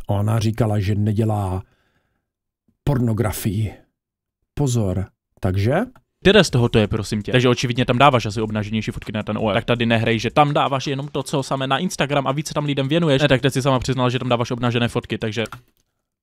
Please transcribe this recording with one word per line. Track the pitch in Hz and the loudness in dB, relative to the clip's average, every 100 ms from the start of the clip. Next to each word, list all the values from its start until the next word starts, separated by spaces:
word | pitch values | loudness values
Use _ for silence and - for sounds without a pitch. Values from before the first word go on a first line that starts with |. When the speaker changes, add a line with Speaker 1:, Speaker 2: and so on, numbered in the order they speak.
| - | -2
Speaker 1:
ona | 101 104 113 | -2 0 0
říkala, | 110 110 110 107 | 0 0 0 0
že | 95 | 0
nedělá | 104 107 104 110 104 95 92 - _ _ _ _ _ _ _ _ _ _ _ | 0 0 0 0 -2 -4 -6 -8 _ _ _ _ _ _ _ _ _ _ _
pornografii. | - 127 120 107 107 - 113 98 104 - _ _ _ _ _ _ _ | -2 0 0 0 -2 -2 -4 -2 -4 -8 _ _ _ _ _ _ _
Pozor, | - 143 120 98 92 92 _ _ - | -4 0 0 0 -2 -6 _ _ -6
takže? | 98 92 110 160 262 - _ _ | -2 0 0 0 -2 -10 _ _
Speaker 2:
Které | 180 202 | 4 6
z | 156 | 6
toho | 123 117 | 4 2
to | 117 | 4
je, | 104 | 2
prosím | 104 101 107 | 0 -4 -4
tě? | 101 | 0
Takže | 123 123 | 2 4
očividně | 120 123 123 | 2 0 -2
tam | 120 123 | 0 4
dáváš | 143 123 107 | 6 4 0
asi | 110 | -4
obnaženější | 110 107 104 110 110 | -4 -4 -4 -4 -4
fotky | - - | -8 -8
na | 107 | -6
ten | 104 107 | -4 -2
O | 110 | 0
F. | |
Tak | 107 | 0
tady | 120 117 117 | 0 0 2
nehraj, | 113 113 113 | 2 2 0
že | 113 | 0
tam | 151 147 | 2 2
dáváš | 151 127 131 151 | 2 0 -2 -4
jenom | 135 147 | -6 -6
to, | 143 | -8
co | - 143 | -4 -4
samé | - 135 135 | -4 -4 -2
na | 135 | -2
Instagram | 180 - 139 143 131 | -2 -2 -2 0 0
a | |
víc | 139 - | -2 -4
se | |
tam | 151 | -4
lidem | 147 139 135 | -2 -2 0
věnuješ. | 165 165 135 | 2 2 4
Ne, | 143 | 4
tak | 127 | 2
teď | 139 | 2
si | 135 | 0
sama | 135 127 | 0 0
přiznala, | 127 127 123 | 0 0 0
že | 123 | 0
tam | 123 | -2
dáváš | 120 117 | -2 -2
obnažené | 120 123 117 117 | -2 0 0 0
fotky, | 120 - 110 | -2 -4 -6
takže | 113 110 110 - _ _ _ _ _ _ | -4 -4 -6 -8 _ _ _ _ _ _